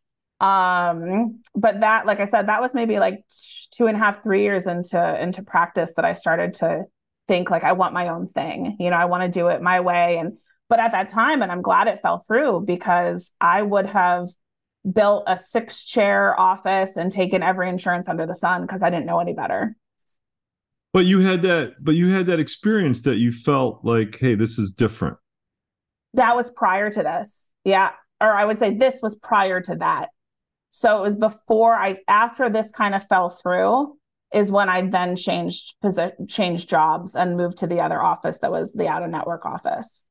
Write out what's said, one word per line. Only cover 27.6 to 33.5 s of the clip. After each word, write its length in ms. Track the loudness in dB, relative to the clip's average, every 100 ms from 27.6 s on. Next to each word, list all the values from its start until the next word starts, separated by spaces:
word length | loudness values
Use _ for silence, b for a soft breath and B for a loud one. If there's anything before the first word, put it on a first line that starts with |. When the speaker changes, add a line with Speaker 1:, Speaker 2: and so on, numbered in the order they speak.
| 0
Speaker 1:
Yeah. 260 | 2 2 -2 _ _
Or 100 | 2
I 140 | 4 2
would 140 | 2
say 140 | 0
this 280 | 4 2 2
was 140 | -6 -8
prior 440 | 0 2 2 -2
to 160 | -6 -4
that. 360 | -2 -2 -6 _ _ _ _ _ _
So 280 | 0 2 2
it 20 |
was 160 | 0 0
before 580 | 0 -2 0 4 4 4
I, 220 | 0 -2 2
after 420 | 2 2 0 0
this 220 | 0 -4
kind 240 | -4 -2 -2
of 100 | 0
fell 240 | 2 2
through 680 | -4 -2